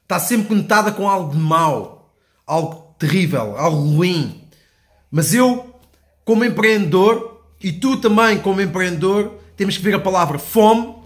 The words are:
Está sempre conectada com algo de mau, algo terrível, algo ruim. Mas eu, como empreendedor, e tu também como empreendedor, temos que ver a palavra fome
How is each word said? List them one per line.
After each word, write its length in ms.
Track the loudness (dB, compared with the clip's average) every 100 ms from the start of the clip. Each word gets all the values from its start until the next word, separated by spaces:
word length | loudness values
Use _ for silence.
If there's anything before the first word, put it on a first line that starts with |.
Está 180 | _ -4
sempre 300 | 0 -2 0
conectada 420 | -2 2 0 0
com 160 | -2 -2
algo 240 | -2 -2
de 60 | -2
mau, 760 | 0 2 2 -2 -8 -18 _ _ _ _ -6
algo 480 | -4 -4 -12 -20 _
terrível, 580 | -2 0 0 -2 -6 -4
algo 380 | -2 0 0 2
ruim. 500 | 2 0 -4 -10 -20 _ _ _ _ _ _
Mas 240 | -2 0
eu, 460 | 2 2 2 -8 -20 _ _ _ _ 0
como 180 | 2
empreendedor, 1000 | 2 0 2 2 2 2 4 2 -4 -18 _ _
e 100 | -8
tu 240 | -2 -2 0
também 420 | 2 2 2 2
como 200 | -2 -2
empreendedor, 800 | -2 -2 -4 -2 0 0 -2 -10 -20 -6
temos 220 | -4 -2
que 60 |
ver 120 | -2 0
a 40 |
palavra 380 | 0 0 0 -4
fome 580 | -2 4 4 4 -2 -14